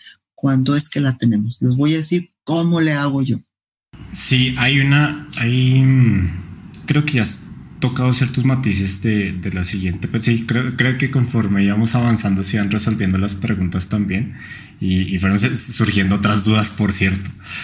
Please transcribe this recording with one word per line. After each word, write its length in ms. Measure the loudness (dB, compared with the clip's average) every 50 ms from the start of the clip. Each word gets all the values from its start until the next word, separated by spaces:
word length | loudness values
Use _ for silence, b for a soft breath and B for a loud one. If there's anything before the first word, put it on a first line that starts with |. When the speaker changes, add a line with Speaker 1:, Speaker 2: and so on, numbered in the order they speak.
| B B B B _ _ _
Speaker 1:
cuando 420 | -4 0 2 2 2 2 2 0
es 140 | 0 -2 -2
que 100 | -2 0
la 180 | 0 0 0
tenemos. 440 | 0 0 2 2 2 0 -2 -4 -2
Les 140 | 0 0 2
voy 180 | 2 2 2 2
a 40 |
decir 340 | 0 0 0 -2 -2 -2 -4 _ _ _
cómo 380 | 0 0 2 2 2 2 2
le 120 | 2 2 2
hago 280 | 0 0 0 0 0
yo. 160 | 0 0 -2 -4 -4 _ _ _ _ _ _ _ _ _ -20 -20 -18 -14
Speaker 2:
Sí, 440 | -10 -8 -2 0 2 2 2 0 0
hay 220 | 0 0 2 2 2
una, 500 | 4 4 4 4 4 2 0 -6 -10 -10 -6
hay, 440 | -4 -2 0 2 2 2 4 4 4
mm, 1040 | 6 6 6 6 6 4 4 2 0 -2 -4 -6 -12 -14 -16 -18 -18 -18 -18 -14 -6
creo 180 | -2 0 0 0
que 80 | 2 0
ya 80 | 0
has 160 | 0 0 -4 -8 -12 -16 -18 -18 -18 -18 -6 -2
tocado 340 | -2 -2 0 0 2 2 2
ciertos 300 | 2 0 0 0 0 2
matices 580 | 2 2 2 0 0 0 0 0 -2 -4 -2
de, 320 | -2 0 0 2 0 -2 -4
de 180 | -6 -6 -4
la 120 | -4 -4 -4
siguiente, 440 | -4 -4 -4 -2 -2 -4 -4 -6
pero 160 | -4 -4 0 2
sí, 220 | 2 2 0 0
creo, 280 | -2 -2 -2 -2 -2 -2
creo 220 | 0 0 0 0
que 140 | 0 -2 0
conforme 520 | 2 0 0 2 0 -2 0 2 2 2 2
íbamos 320 | 2 2 2 0 2 2
avanzando 460 | 2 2 2 2 2 2 0 0 0
se 160 | 0 -2 -2
iban 140 | -2 -2 0
resolviendo 460 | -2 -2 0 -2 -2 0 0 0 2
las 180 | 0 0 -2 -4
preguntas 520 | -4 -2 -2 -2 -2 -2 -2 -2 -4 -4
también 480 | -2 -2 -2 -2 -2 -2 -2 -4 B B B B B B B B B B -6
y, 340 | -2 0 2 2 0 0 -2
y 60 | 0
fueron 180 | 0 2 2
se-, 180 | 2 0 0 -2
surgiendo 580 | -2 -4 -4 -2 0 0 2 2 2 2 2 0
otras 280 | 2 2 0 0 2 2
dudas, 260 | 2 2 2 0 -2
por 200 | -2 -2 0 0
cierto. 380 | 0 0 0 0 0 -2 -4 -8 -12 B B B B B